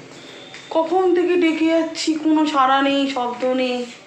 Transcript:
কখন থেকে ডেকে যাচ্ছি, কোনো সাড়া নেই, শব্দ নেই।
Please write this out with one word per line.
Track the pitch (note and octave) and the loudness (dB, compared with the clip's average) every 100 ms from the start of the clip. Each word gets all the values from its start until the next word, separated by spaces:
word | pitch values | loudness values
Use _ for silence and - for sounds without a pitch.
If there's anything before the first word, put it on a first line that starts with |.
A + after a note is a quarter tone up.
| - - - - - - - | -20 -20 -20 -20 -20 -18 -4
কখন | D#4+ D#4+ F4+ F#4 F4 | -2 0 2 2 2
থেকে | F4 F4+ | 2 2
ডেকে | D#4+ D#4 D#4+ | 2 2 2
যাচ্ছি, | E4 D#4+ - - | 2 0 -4 -4
কোনো | D#4 D#4 D#4 D4+ | -2 2 2 2
সাড়া | C#4+ C4 C#4 | 2 2 2
নেই, | C#4 C#4 C#4 | 2 0 -2
শব্দ | C4+ A#3+ A#3 B3+ | -2 -4 -4 -2
নেই। | B3+ B3+ B3 A#3+ - | 0 -2 -4 -8 -14